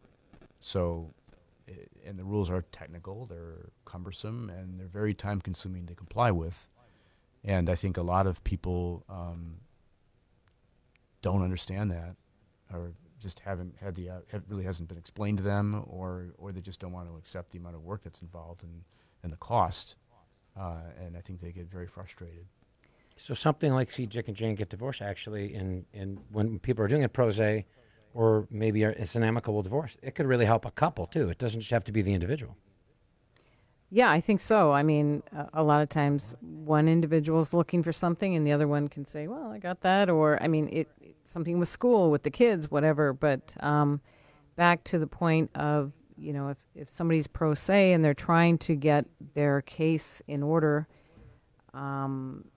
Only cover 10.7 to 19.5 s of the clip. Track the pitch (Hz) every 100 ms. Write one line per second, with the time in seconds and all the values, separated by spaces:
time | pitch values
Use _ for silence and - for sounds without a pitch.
10.7 | _ _ _ _ _ 92 98 90 90 -
11.7 | 95 104 85 85 92 _ _ _ _ _
12.7 | 90 87 85 _ _ 101 - 98 92 90
13.7 | - 101 90 90 92 - 104 92 101 92
14.7 | 85 82 85 - - 104 101 98 101 104
15.7 | 104 - 92 92 90 87 - 98 92 92
16.7 | - 90 90 85 80 - 92 85 90 87
17.7 | 82 82 104 - - 87 87 85 90 85
18.7 | 85 - _ _ _ 87 78 -